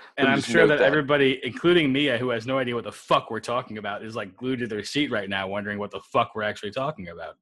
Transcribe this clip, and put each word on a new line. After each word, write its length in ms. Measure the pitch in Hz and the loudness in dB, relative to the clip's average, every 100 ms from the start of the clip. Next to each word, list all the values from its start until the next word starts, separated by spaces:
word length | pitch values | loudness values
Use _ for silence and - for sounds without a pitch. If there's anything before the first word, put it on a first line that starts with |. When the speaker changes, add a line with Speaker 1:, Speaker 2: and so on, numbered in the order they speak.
| - - | -12 0
Speaker 1:
And 80 | 135 | 2
Speaker 2:
Let 40 | |
me 40 | |
Speaker 1:
I'm 60 | 139 | 2
Speaker 2:
just 100 | 127 | 2
Speaker 1:
sure 100 | 170 | 6
Speaker 2:
note 60 | 160 | 6
Speaker 1:
that 120 | 147 | 6
Speaker 2:
that. 60 | 131 | 4
Speaker 1:
everybody, 540 | 151 139 147 135 - | 4 2 4 4 2
including 480 | 127 123 170 175 147 | -4 0 4 4 4
Mia, 260 | 135 147 117 | 2 2 0
who 120 | 127 | 0
has 160 | 117 117 | -4 -2
no 120 | 135 | -2
idea 180 | 123 120 | -2 -4
what 80 | |
the 80 | 104 | -6
fuck 380 | - - 147 - | -12 0 0 0
we're 80 | 110 | -6
talking 380 | - 123 127 107 | -4 -4 -4 -8
about, 260 | 101 101 | -8 -8
is, 120 | 107 113 | -8 -8
like, 200 | 104 - | -10 -8
glued 240 | 127 127 | -4 -4
to 80 | 120 | -4
their 160 | 107 | -6
seat 280 | 101 143 143 | -4 -4 -2
right 180 | 113 98 | -2 -2
now 180 | 98 95 | -4 -4
wondering 320 | 101 101 104 | -6 -6 -6
what 120 | 101 | -8
the 100 | 98 | -10
fuck 320 | - 131 110 110 | -2 0 0 -2
we're 80 | |
actually 280 | 107 101 104 | -4 -4 -8
talking 380 | 101 139 151 85 | -6 -6 -8 -12
about. 280 | 85 80 - | -14 -14 -12